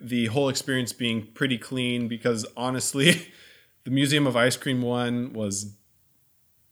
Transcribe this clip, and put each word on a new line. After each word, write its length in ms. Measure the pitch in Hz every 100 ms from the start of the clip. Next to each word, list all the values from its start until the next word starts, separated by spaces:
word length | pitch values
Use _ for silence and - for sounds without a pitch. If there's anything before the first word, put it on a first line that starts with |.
the 240 | 120 120 117
whole 220 | 135 139
experience 420 | 120 - 131 117
being 360 | - 120 113 107
pretty 220 | - 135 120
clean, 520 | - 131 123 120 117
because 360 | 113 123 113 110 -
honestly, 720 | 127 127 - 139 151 170 - - - -
<laughs> 280 | _ _
the 60 | 123
Museum 360 | 135 143 147 143
of 100 | 120
Ice 200 | 123 -
Cream 240 | - 127
one 500 | 120 120 120 120 127
was 400 | 113 104 98 104 - _ _ _ _ _ _ _ _ _